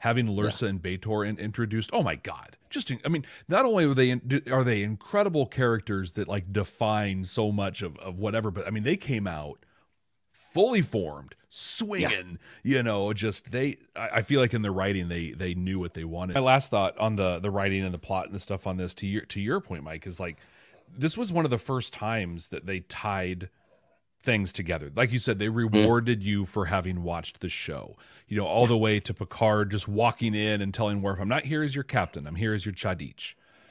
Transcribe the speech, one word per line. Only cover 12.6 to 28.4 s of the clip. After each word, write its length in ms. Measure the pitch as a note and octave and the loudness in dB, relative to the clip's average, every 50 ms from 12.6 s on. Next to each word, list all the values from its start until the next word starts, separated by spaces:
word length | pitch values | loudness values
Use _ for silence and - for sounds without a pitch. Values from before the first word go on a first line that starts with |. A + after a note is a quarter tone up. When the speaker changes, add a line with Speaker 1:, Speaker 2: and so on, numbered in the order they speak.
| - | 0
Speaker 1:
you 200 | A#2+ C3+ C3 A#2+ | 2 2 2 4
know, 300 | A#2 G#2+ G2+ G2 G#2 G#2+ | 2 2 2 2 0 0
just 380 | G2+ F#2 - G2 - - - | 0 -2 -2 -2 -4 -6 -6
they, 260 | - B2 C3+ C#3+ - - _ _ - | -4 -2 -2 -2 -2 -4 _ _ -10
I, 120 | - - - - | -8 -6 -2 0
I 60 | A2 G#2 | 0 2
feel 180 | - C#3+ C#3 | 4 4 4
like 140 | B2+ A2+ - | 4 4 2
in 80 | A#2 G#2+ | 2 0
the 80 | G2+ | 0
writing, 380 | F#2+ F#2+ F#2+ G2 G2+ F#2+ F2+ F2 | 0 2 2 2 2 0 0 -2
they, 220 | F2 F2 E2 D#2 A1+ | -2 -4 -4 -6 -6
they 220 | D2+ F#2 F#2 F2 | -6 -4 -4 -2
knew 240 | F2+ F2+ F#2 F#2+ F#2+ | -2 -2 -2 -2 -2
what 160 | F2+ E2+ - | -4 -6 -6
they 100 | E2 E2 | -8 -8
wanted. 300 | E2 E2 F2 F2+ F#2 F2+ | -6 -6 -6 -4 -2 0
My 60 | C3+ | 2
last 300 | C3 C3 C3 C#3 C3+ - | 4 6 6 4 4 4
thought 260 | - G#2 G2 F#2 - - | 2 2 2 2 2 2
on 180 | G#2+ A2 A2 | 0 2 2
the, 220 | G2+ G2 F#2 F2+ E2+ | 2 2 2 2 0
the 120 | F2+ G#2 | -2 -2
writing 340 | G2 G2+ G2 G2+ G2 G2 F#2+ | 0 0 0 0 0 0 -2
and 80 | F#2 F2+ | -2 -4
the 60 | E2+ | -6
plot 280 | - - G2 F#2 F2+ | -6 -4 -4 -4 -4
and 80 | - F#2+ | -4 -8
the 40 | F#2+ | -10
stuff 260 | - - G2 F#2 - | -8 -6 -6 -6 -4
on 100 | G2+ F#2 | -4 -4
this, 180 | F#2 F#2 E2+ - | -4 -4 -6 -6
to 120 | - - | -6 -6
your, 160 | G2 G2 G#2+ - | -4 -4 -4 -6
to 140 | - - G2+ | -6 -6 -6
your 200 | G2+ A2 D3+ G3 | -4 -2 -2 -4
point, 220 | - - F#2 D#2+ C#2+ | -4 -6 -10 -10 -10
Mike, 220 | D#2 D#2+ D#2+ - | -10 -12 -12 -12
is, 140 | G2 F2 - | -12 -10 -8
like, 160 | F#2+ F2 D#2 - - - _ - - - - - _ - F2 | -8 -8 -8 -12 -16 -20 _ -20 -20 -20 -20 -20 _ -18 -8
this 200 | G#2 C3 E3 - | -4 -4 -2 -2
was 160 | A3 B3 G3+ E3+ | -2 -4 -2 0
one 120 | E3+ D#3+ | 0 0
of 60 | C#3+ | 2
the 80 | B2 A2 | 0 0
first 340 | - - C3+ B2+ A2+ - - | -2 -2 -2 -2 -4 -6 -8
times 560 | - G#2 G#2+ A2+ A2 G2 F2 E2+ E2+ D#2+ - | -6 -4 -2 -2 -2 -2 -4 -6 -8 -10 -10
that 180 | - F2 E2 | -12 -10 -6
they 140 | F2+ F#2+ F#2 | -6 -6 -6
tied 680 | E2+ - - - - G#2+ G2 G2 F#2 F2+ F#2 F2+ F2+ F2+ _ _ _ _ _ _ _ _ _ _ _ _ _ _ - | -6 -8 -10 -8 -4 -2 -2 -2 -2 -2 -4 -6 -8 -12 _ _ _ _ _ _ _ _ _ _ _ _ _ _ -2
things 300 | C3 A#2+ G#2+ G2 F2 - | 2 2 2 2 0 -4
together. 380 | - F#2+ E2 F2 D#2+ C#2+ C#2+ D2 | -6 -4 -4 -4 -4 -6 -4 0
Like 180 | F2+ B2 A#2 A#2 | 2 2 2 2
you 60 | B2 | 0
said, 200 | - - A2 G2 | 0 0 0 0
they 80 | G#2 G#2+ | 0 0
Speaker 2:
Mm. 240 | A2 A#2 A#2 A2 G#2 | 0 2 2 4 6
Speaker 1:
rewarded 500 | G#2+ G#2+ G#2+ A#2 A#2 A#2 A#2+ A#2+ G#2 F#2+ | 6 8 8 6 6 4 2 0 0 0
you 220 | G2+ G#2 G2+ G2 | 0 0 0 -2
for 220 | F#2 - G#2+ F#2+ | -2 -2 -2 0
having 360 | D#2+ G2 F#2+ F2 F#2 F2+ F2 E2 | 2 2 0 0 0 -2 -2 -2
watched 380 | E2+ E2+ E2+ E2 - - - | -4 -4 -6 -6 -10 -12 -8
the 80 | - F2 | -8 -8
show, 480 | - - - - D#2 C2+ G1+ G1+ - - - - - - - | -6 -8 -8 -8 -8 -8 -10 -14 -16 -20 -20 -20 -20 -20 -10
you 100 | - G#2 | -4 -2
know, 100 | G#2 | 0